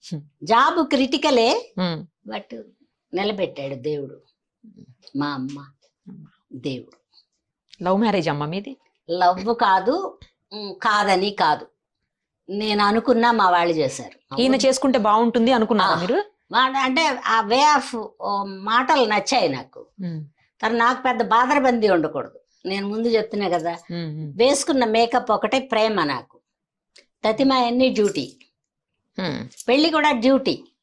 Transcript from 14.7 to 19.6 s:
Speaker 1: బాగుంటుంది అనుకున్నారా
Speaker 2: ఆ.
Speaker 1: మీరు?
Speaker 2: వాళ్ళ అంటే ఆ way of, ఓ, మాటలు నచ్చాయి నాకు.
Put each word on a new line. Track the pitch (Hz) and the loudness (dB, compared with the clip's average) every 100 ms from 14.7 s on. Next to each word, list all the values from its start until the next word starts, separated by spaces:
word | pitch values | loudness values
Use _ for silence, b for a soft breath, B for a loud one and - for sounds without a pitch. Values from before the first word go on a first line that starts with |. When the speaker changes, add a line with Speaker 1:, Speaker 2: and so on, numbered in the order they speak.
| 262 277 262 | 2 2 2
Speaker 1:
బాగుంటుంది | 214 214 233 226 226 | 4 4 4 2 2
అనుకున్నారా | 254 220 214 190 170 | 2 2 2 2 0
Speaker 2:
ఆ. | |
Speaker 1:
మీరు? | 180 285 415 _ _ | 0 -2 -2 _ _
Speaker 2:
వాళ్ళ | 220 262 269 | 0 0 0
అంటే | 262 262 320 254 - | 0 2 0 -2 0
ఆ | 226 | 0
way | 208 247 294 294 | 2 4 4 4
of, | - 233 214 _ | 0 -8 -10 _
ఓ, | 190 202 | -4 -4
మాటలు | 196 190 196 233 254 311 233 | -4 -8 -2 0 2 2 2
నచ్చాయి | 214 196 262 185 | 0 0 0 0
నాకు. | 131 | -2